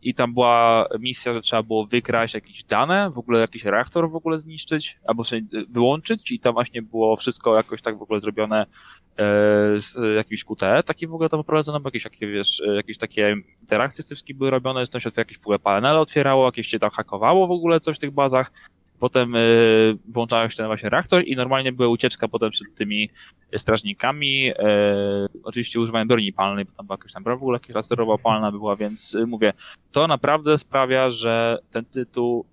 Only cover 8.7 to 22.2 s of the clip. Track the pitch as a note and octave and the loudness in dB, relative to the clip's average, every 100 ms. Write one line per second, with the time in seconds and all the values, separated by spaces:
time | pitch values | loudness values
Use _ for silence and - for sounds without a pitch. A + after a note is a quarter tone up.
8.7 | - - - _ - G#2 G#2 G#2 G#2+ G#2 | -10 -20 -20 _ -4 2 4 4 4 4
9.7 | G#2 G#2 B2 A2+ G#2+ G#2+ G#2+ - A2+ F#2+ | 2 -2 -2 0 0 -2 -8 -8 -2 2
10.7 | B2 - D#3+ E3 E3 D#3+ D#3 D3+ D#3 D3+ | 2 0 -6 -8 -4 -2 -2 -2 -2 -2
11.7 | D3 C#3 A#2+ - _ G#2 G#2 G2 - G#2 | -6 -6 -8 -8 _ -6 -4 -2 -2 0
12.7 | G2+ G#2+ G#2+ A2 - G#2 G#2 - _ - | -2 -4 -8 -6 0 0 0 -6 _ -4
13.7 | G#2+ C3 - D#3 C#3 - C3+ C3+ C3 B2+ | 0 0 -2 -8 -10 -14 -6 -2 -2 -2
14.7 | C3 B2 B2+ A#2 - A2+ - - G2+ - | -4 -6 -6 -6 -6 -6 -8 -2 -2 2
15.7 | G2+ B2 D#3 D#3 - C#3 C3+ B2+ A#2+ A2+ | 2 4 2 2 2 2 4 2 0 -6
16.7 | A2+ G#2 - A2 G2 A2+ F3+ F#3 F3+ E3+ | -2 -2 -2 -8 0 4 4 4 2 2
17.7 | E3 D#3+ D3+ C#3+ C#3+ C#3 B2+ C3 _ - | 2 0 -6 -6 0 2 2 0 _ -20
18.7 | _ _ _ B2+ C3 B2 A#2+ A2+ A#2 A2+ | _ _ _ 0 0 0 2 6 6 8
19.7 | A2 A2 G#2+ - A#2 A#2 A#2 A2+ - A2 | 6 4 2 -4 -6 0 0 0 -4 -6
20.7 | G#2+ G#2+ B2 F3 F3+ F3+ C3 B2+ C3+ C3 | -4 0 -2 2 0 2 -2 0 0 -2
21.7 | B2+ B2 A#2 B2+ - | 0 2 2 0 -2